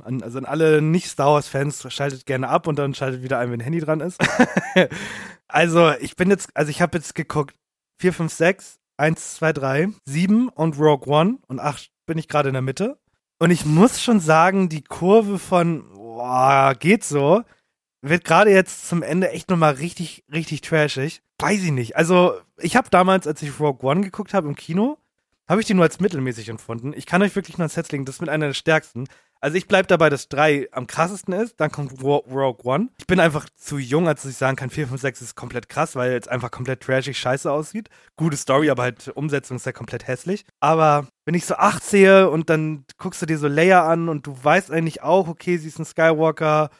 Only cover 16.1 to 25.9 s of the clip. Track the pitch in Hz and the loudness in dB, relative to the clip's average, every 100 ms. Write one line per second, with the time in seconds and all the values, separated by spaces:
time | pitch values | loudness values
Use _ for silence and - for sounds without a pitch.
16.1 | 117 123 127 131 139 135 131 156 220 - | -10 -2 2 4 6 4 2 2 2 2
17.1 | 147 139 196 233 _ _ _ _ _ 135 | -2 2 2 0 _ _ _ _ _ -4
18.1 | 170 - 165 214 190 180 - - 175 120 | -4 2 4 6 6 4 -4 -4 -4 -2
19.1 | 165 185 170 - 180 156 131 165 - 165 | -2 -2 -4 -2 2 2 2 -6 -10 -12
20.1 | - _ 151 156 147 - 160 151 135 143 | -12 _ -8 -6 -8 -2 0 0 -2 -6
21.1 | - _ _ 151 208 180 135 117 - 165 | -8 _ _ -2 -2 0 -2 -4 -2 2
22.1 | 180 180 95 - _ 156 247 254 180 185 | 4 4 0 -10 _ 0 0 2 4 4
23.1 | 190 147 156 147 135 147 131 127 160 196 | 2 0 -6 -8 -2 -2 -2 0 0 -2
24.1 | - 196 196 151 139 - 170 233 302 _ | -6 -4 -4 -4 -8 -6 -2 -2 -4 _
25.1 | _ _ _ _ 185 226 190 165 | _ _ _ _ -2 2 4 2